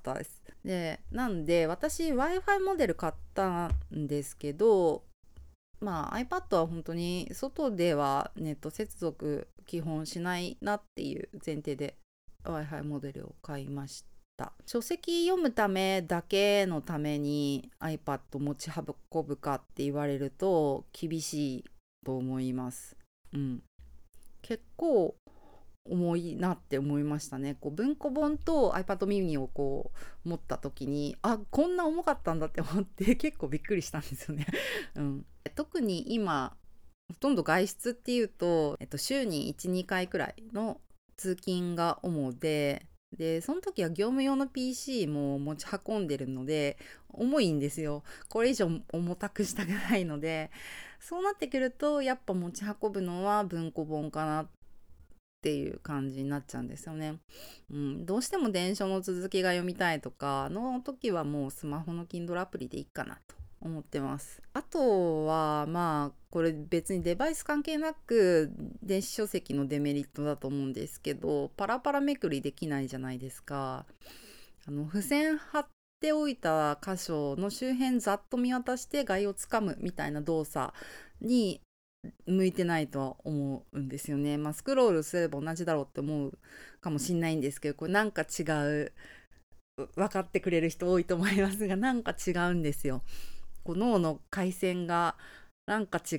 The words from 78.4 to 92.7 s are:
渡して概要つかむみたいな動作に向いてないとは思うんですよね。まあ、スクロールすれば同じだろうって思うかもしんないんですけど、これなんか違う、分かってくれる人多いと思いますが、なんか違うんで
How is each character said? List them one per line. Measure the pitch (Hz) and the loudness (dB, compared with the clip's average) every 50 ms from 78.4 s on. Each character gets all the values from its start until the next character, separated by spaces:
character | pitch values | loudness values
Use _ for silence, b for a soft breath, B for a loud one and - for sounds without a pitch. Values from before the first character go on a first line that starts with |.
| 247 247 254 | 2 2 2
渡 | 254 247 - 254 | 0 0 -2 -2
し | 247 - | -2 -4
て | - - 285 277 | -2 -2 0 0
概 | - 190 190 202 | 2 2 2 2
要 | 202 196 | 0 -2
つ | - - - | -4 -4 0
か | - 226 | 0 2
む | 220 185 - - | 2 2 -2 -2
み | - 180 - | -4 -4 -4
た | - 151 | -2 -2
い | 147 147 | -2 -2
な | 147 | -2
動 | 147 165 165 160 151 | 0 2 2 2 2
作 | - - 151 131 - B B B B B B B B B B | 0 -2 -2 -2 -2 B B B B B B B B B B
に | - 220 247 247 220 190 170 - - _ _ _ _ _ _ _ - - - - - | 0 2 4 4 4 4 0 -4 -8 _ _ _ _ _ _ _ -16 -16 -16 -10 -2
向 | - 180 190 190 | 2 4 4 4
い | 185 180 | 4 4
て | - 180 | 2 2
な | 170 170 160 | 2 2 2
い | 151 - | 0 0
と | - 143 | -2 -2
は | 135 131 127 - - | -2 -2 -4 -6 -6
思 | - 156 143 139 139 135 - - - - | -2 -2 0 0 0 -2 -4 -8 -10 -6
う | 147 | -6
ん | 139 131 | -4 -4
で | 131 143 | -4 -6
す | - - | -4 -2
よ | 147 | 0
ね。 | 143 143 147 147 | 0 2 2 0
ま | 147 147 151 | 0 -2 -2
あ、 | 151 | -4
ス | - - | -4 -2
ク | - 277 | 2 4
ロ | 262 254 226 | 6 6 6
ー | 185 | 6
ル | 160 151 | 4 2
す | - - | 2 0
れ | 175 170 156 | 2 2 2
ば | - 143 | 0 -2
同 | 143 160 165 | -4 -4 -4
じ | 165 175 | -2 0
だ | 165 160 | 2 2
ろ | 147 139 | 2 0
う | |
っ | - | -2
て | - - | -4 -4
思 | 143 143 151 147 143 | -2 -2 0 0 -2
う | 135 - - B B B B B B B B | -2 -6 -10 B B B B B B B B
か | - 180 | -4 -2
も | 151 147 | -2 -2
し | - - 180 | 0 2 2
ん | 165 | 2
な | 170 165 | 2 2
い | 160 | 2
ん | 160 | 2
で | 127 143 | 0 0
す | 143 - | -2 -2
け | - 151 | -4 -4
ど、 | 147 | -4
こ | - 160 | -2 -2
れ | 160 185 | 2 4
な | 202 214 | 4 4
ん | 214 | 2
か | - - 156 | 2 -2 -2
違 | - - - 170 | -2 -2 -4 0
う、 | 151 156 151 147 147 151 147 147 - - B B B B B B B B B B - - - - _ - - 139 - - | 0 2 2 2 2 2 0 0 -2 -6 B B B B B B B B B B -20 -20 -20 -20 _ -10 -10 -10 -6 0
分 | - 190 208 | 0 0 2
か | - 196 | 2 0
っ | 185 - | -2 2
て | - 185 | 0 0
く | - 190 | 2 4
れ | 175 165 | 4 4
る | 160 165 | 4 2
人 | - - 180 180 | 0 0 2 4
多 | 185 180 | 4 4
い | 175 | 4
と | - 185 | 4 2
思 | 170 185 202 | 2 4 4
い | 196 202 | 4 4
ま | 196 196 | 4 4
す | 196 208 214 | 2 0 0
が、 | 190 190 | 0 0
な | 190 220 262 262 | 2 2 2 2
ん | 240 - | 2 0
か | 170 175 | -2 -4
違 | - - 185 175 175 175 175 | -2 0 0 2 4 4 4
う | 180 | 4
ん | 175 160 | 4 2
で | 147 | 2